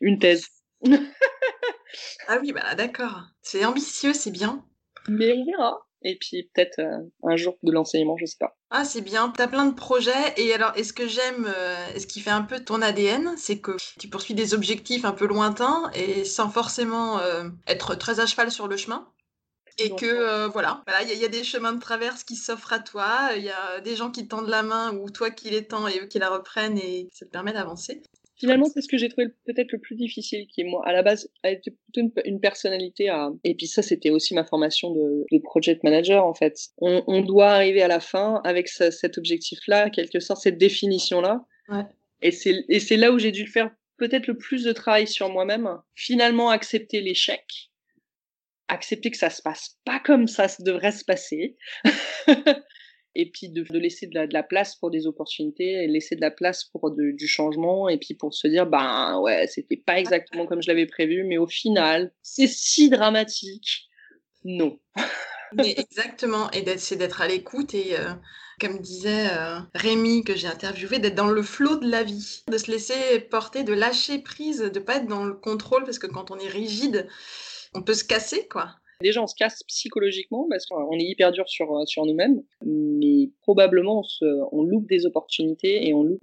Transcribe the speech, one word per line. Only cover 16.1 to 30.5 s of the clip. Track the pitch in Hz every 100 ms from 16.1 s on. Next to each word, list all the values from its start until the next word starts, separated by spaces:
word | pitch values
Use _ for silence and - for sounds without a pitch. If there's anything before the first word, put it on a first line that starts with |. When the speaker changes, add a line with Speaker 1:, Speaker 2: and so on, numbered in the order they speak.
| 196 196
Speaker 2:
sans | - 214
forcément, | 240 233 - 226 226 226 208
euh, | 180 170 175 175 -
être | 180 - -
très | - 220
à | 226
cheval | - 233
sur | - 208
le | 196
chemin. | 220 262 - _ _ _ _ _ _ -
Et | 214
Speaker 1:
Donc, | 190
Speaker 2:
que, | 233
euh, | 240 226 214 214
voilà, | 208 160 - -
voilà, | 190
il | 226
y |
a, | 220
il |
y | 226
a |
des | 233
chemins | 240 247 226
de | 240
traverse | 233 226 233 240
qui | - 226
s'offrent | - 226 -
à | 226
toi, | 220 208 202 247 269 214
il |
y | 202
a | 190 190 185
des | 196 226
gens | 240
qui | 240 214
tendent | 220 220
la | 220
main | 220 226 226 202
ou | 202
toi | 202 226
qui | 233 220
les | 214 214
tends | 220 214
et | 190
eux | 196
qui | 208
la | 190
reprennent | 190 190 226 214 208
et | 185 180 180
ça | - 185
te |
permet | 175 202
d'avancer. | 220 175 170 - 302 - _ _ _
Speaker 1:
Finalement, | 247 262 294
Speaker 2:
Chouette. | 294
Speaker 1:
c'est |
ce | -
que | 254
j'ai | 240
trouvé | 247 233
le, | - -
peut-être | 247 247
le | 220
plus | - 226
difficile, | 233 214 214 208
qui | 202